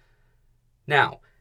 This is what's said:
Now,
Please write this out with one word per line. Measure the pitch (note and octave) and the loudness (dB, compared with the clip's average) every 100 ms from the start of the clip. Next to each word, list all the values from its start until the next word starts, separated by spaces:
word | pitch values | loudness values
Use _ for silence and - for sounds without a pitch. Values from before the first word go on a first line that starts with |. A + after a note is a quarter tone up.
| _ _ _ _ _ _ _ _ - | _ _ _ _ _ _ _ _ -2
Now, | C#3+ - - _ _ | 0 0 -4 _ _